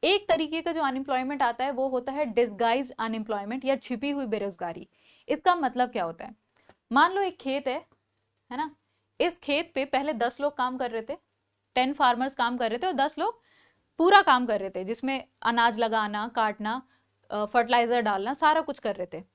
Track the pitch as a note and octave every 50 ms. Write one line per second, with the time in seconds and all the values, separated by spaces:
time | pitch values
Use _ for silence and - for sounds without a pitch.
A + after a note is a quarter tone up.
0 | - D#4 G4 G4+ G#4 - E4 D#4+ D#4+ D4 D#4 E4 D#4+ E4+ E4 E4 D4+ C4+ B3 C4
1 | C4+ C#4 C4+ B3+ C4 C4 D4 C4+ C4+ A#3+ A#3 - B3+ C#4 C#4 A#3+ C4 C4+ C4 B3
2 | B3 C#4 C4+ C#4+ D4+ B3 G#3+ A#3 A#3+ A#3 G#3 F#3+ A#3 A3+ A#3 C4 C#4 B3+ - -
3 | A3 A3+ A3 A3+ G#3+ G#3+ A3 G3+ G3+ G3+ A#3 C4+ C4 C4 C4+ C4+ - - B3+ A3
4 | B3+ C#4+ C#4+ C#4 C4+ A3+ G#3+ G#3 G3+ G3+ F#3 - F#3 E3+ E3 E3+ - _ _ _
5 | _ _ _ _ _ - D4+ - _ F#4+ F4+ F4 D4 B3 B3 B3 B3+ B3 B3 A3
6 | F3+ E3 E3 E3 - - - _ _ _ _ _ _ _ _ _ _ _ A3+ C4+
7 | D#4 F4 F#4+ G4 G4+ F#4 - _ - C4+ C4 C#4+ C#4 C4+ B3 D#4 - _ _ _
8 | _ _ _ _ _ _ _ _ _ _ A#3+ C4 D#4 D4+ - _ _ _ _ _
9 | _ _ _ _ C#4+ F4 E4+ - - - C#4+ D4 E4 E4 _ C4+ C4+ C4+ - B3+
10 | C#4 D4 D#4 A3 A#3 A#3+ C4 - C#4 D4 C#4+ - B3+ B3+ B3+ B3+ C4 A#3+ A3 A3+
11 | A3 A3 D4 D#4+ _ _ _ _ _ _ _ _ _ _ _ B3+ B3+ C4 C#4+ -
12 | D4 B3 A#3+ A#3 B3+ C4+ C4 - B3 A#3+ B3 A#3+ B3 A3 A3 A#3+ D4+ F#4 E4+ C4
13 | C4+ D4 - - E4 G#4+ A#4 _ _ _ _ _ _ _ _ _ _ _ _ -
14 | D#4+ F#4 G4+ G4 G4 - C4+ B3 B3 A#3+ G#3+ G3+ F#3+ F#3+ F#3 F#3 F#3+ F#3+ A3+ -
15 | - C4 C4+ C4 - _ _ _ - A3+ A#3 A#3 A#3 A#3+ G#3+ G#3+ A#3 A3 A3 A3
16 | G#3+ G#3 G#3 G#3 G#3+ A#3+ A#3 B3 A3 G#3+ G#3 - G#3 G#3+ A3+ C4 B3+ _ _ _
17 | _ _ _ _ _ _ - G#3 G#3 G#3 - B3 A#3 A3+ B3 A#3+ A#3 A#3 A#3+ B3
18 | A3+ G#3+ G3+ G3 G3 A3+ C#4 - D#4+ D4+ D#4 D#4+ D#4+ D#4 C4+ - - A3+ G3 F#3
19 | F3+ - - D#3 F#3+ _